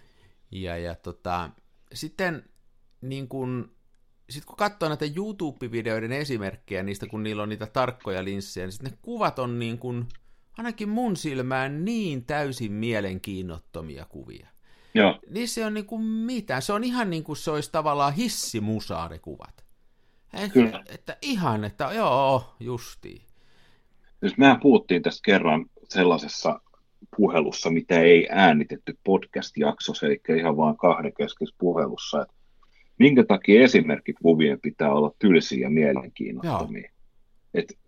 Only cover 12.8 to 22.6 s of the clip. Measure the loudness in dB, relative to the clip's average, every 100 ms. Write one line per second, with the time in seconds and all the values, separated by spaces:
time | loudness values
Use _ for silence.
12.8 | -4 -2 -4 -6 -8 -8 -8 -12 -14 -14
13.8 | -14 -14 -18 -18 -18 -20 -20 _ _ -20
14.8 | _ 2 4 2 -6 -8 -6 -6 -6 -6
15.8 | -8 -6 -4 -4 -4 -6 -4 -4 -2 -2
16.8 | -2 -2 -2 -4 -6 -8 -4 -4 -4 -2
17.8 | 0 0 0 0 -4 -4 -6 -6 -4 -4
18.8 | -6 -8 -8 -12 -16 -16 -18 -20 -20 _
19.8 | _ _ _ _ _ -10 2 4 4 0
20.8 | -14 -18 -16 -10 -6 -2 -2 -2 -4 -6
21.8 | -6 -2 0 2 2 2 -2 -12